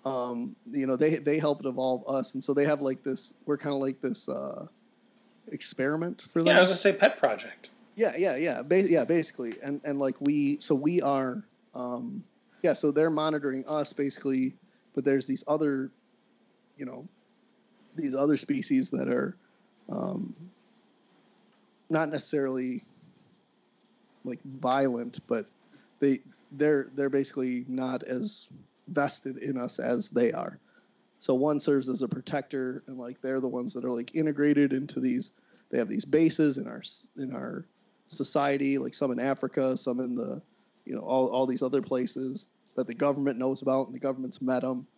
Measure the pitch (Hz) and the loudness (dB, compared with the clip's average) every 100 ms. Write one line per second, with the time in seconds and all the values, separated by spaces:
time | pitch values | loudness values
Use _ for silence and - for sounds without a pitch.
0 | 135 131 123 120 123 - 120 139 131 127 | -4 -4 -4 -4 -8 -10 -8 -4 -2 2
1 | 151 147 143 156 151 143 135 127 131 123 | 4 2 0 2 2 0 -2 -2 0 0
2 | 98 135 127 131 139 139 143 147 139 131 | 0 -2 -2 -6 0 2 4 2 0 -2
3 | - 131 - _ - 143 151 139 135 131 | -4 -6 -8 _ -4 -2 -2 -2 -2 -2
4 | 127 - - - 69 - - _ _ _ | -4 -4 -6 -6 -6 -10 -14 _ _ _
5 | _ _ _ _ - - - - 135 156 | _ _ _ _ -14 -10 -10 -2 -2 0
6 | 175 - - 170 165 185 185 180 202 - | -4 -6 -4 2 6 8 6 6 2 6
7 | 202 - 131 104 - - - _ _ - | 4 6 0 0 -6 -16 -20 _ _ 0
8 | 220 156 185 131 165 127 143 185 190 170 | 0 2 2 2 0 -2 4 4 6 4
9 | 117 170 156 - 120 107 135 143 151 139 | 6 2 2 -6 -8 -6 -6 -6 -4 0
10 | 135 - 143 147 139 143 - 139 147 175 | 0 0 2 2 2 0 0 2 4 2
11 | 139 139 131 123 - _ _ 127 123 123 | 2 2 0 -4 -10 _ _ -8 -6 -6
12 | 120 - - _ _ _ 175 - 151 139 | -8 -10 -14 _ _ _ 2 4 2 4
13 | 160 151 156 151 143 131 135 151 139 - | 2 2 0 0 -2 -4 -4 -4 -4 -2
14 | 143 - 139 131 131 - _ _ _ - | -4 -2 -2 0 0 -4 _ _ _ -2
15 | 135 135 127 131 - 151 151 135 135 _ | 2 2 2 -4 0 0 2 0 -4 _
16 | _ _ _ _ _ _ _ - 131 117 | _ _ _ _ _ _ _ -14 -14 -12
17 | 156 _ _ _ _ _ _ _ _ - | -16 _ _ _ _ _ _ _ _ -6
18 | 147 135 147 139 - 143 - 131 127 - | -2 2 4 4 2 -2 2 2 2 -2
19 | 135 123 139 - _ _ _ _ - - | 0 0 0 -6 _ _ _ _ -10 -6
20 | 50 - - - 180 _ _ _ _ _ | -4 -4 -8 -10 -18 _ _ _ _ _
21 | _ _ _ _ _ _ _ _ _ 160 | _ _ _ _ _ _ _ _ _ 0
22 | 156 151 - 151 139 131 127 123 - _ | 0 -2 -2 -2 0 -2 -4 -6 -10 _
23 | - _ _ _ _ _ _ _ _ _ | -20 _ _ _ _ _ _ _ _ _
24 | _ _ 131 123 139 131 127 131 135 120 | _ _ -10 -10 -12 -4 0 2 2 0
25 | 120 - - 117 101 _ _ - _ _ | -6 -10 -4 -4 -4 _ _ -20 _ _
26 | 143 131 - _ _ 143 151 143 131 135 | 2 2 -4 _ _ 2 4 4 0 -2
27 | 139 139 135 - 127 123 127 127 127 127 | 2 2 0 -2 -2 -2 -4 -4 -2 -4
28 | - 127 208 - - - - _ - 165 | -4 -4 -4 -6 -16 -20 -20 _ -4 0
29 | 139 - 135 127 139 131 123 - 123 123 | 0 -2 -10 -8 -6 -4 -4 -4 -2 -2
30 | - - 120 - - - _ _ _ _ | 0 2 2 2 -6 -10 _ _ _ _
31 | _ _ - 131 147 147 - 143 127 123 | _ _ 0 2 4 2 4 2 2 -2
32 | 123 127 - 147 - 135 127 131 - 127 | -2 -4 -4 -6 -4 -4 -4 -6 -12 -12
33 | 120 131 131 135 127 123 123 131 127 120 | -12 -8 -2 -2 0 -2 -4 -4 -4 -4
34 | 120 160 156 143 147 143 143 135 143 131 | -4 0 0 2 4 6 4 2 -2 -2
35 | 127 123 - _ _ _ _ 123 113 110 | 0 0 -4 _ _ _ _ -2 0 -2
36 | 139 151 165 160 151 135 120 117 - - | 2 4 4 4 2 2 -6 -10 -14 -16
37 | - - 131 - 135 - 170 _ _ _ | -18 -10 -8 -8 -8 -8 -12 _ _ _
38 | _ - 139 156 143 139 139 139 131 - | _ -8 -2 2 2 2 2 0 -2 -2
39 | 139 120 131 135 131 - 131 127 - 123 | -2 0 0 0 -2 0 0 0 -2 -2
40 | 127 120 113 135 - _ _ _ - 120 | -2 -4 -4 -8 -12 _ _ _ -10 -8
41 | - 131 127 127 131 123 131 135 117 131 | 0 2 2 2 0 0 0 0 0 -2
42 | 123 - 131 139 - _ _ - 123 120 | -2 -4 -6 -8 -12 _ _ -6 -4 0
43 | 143 139 139 120 131 135 135 135 131 127 | 0 2 0 0 -2 0 0 0 0 -4
44 | 139 131 131 - 127 127 131 127 139 | -4 -4 -8 -4 -2 0 0 -4 -8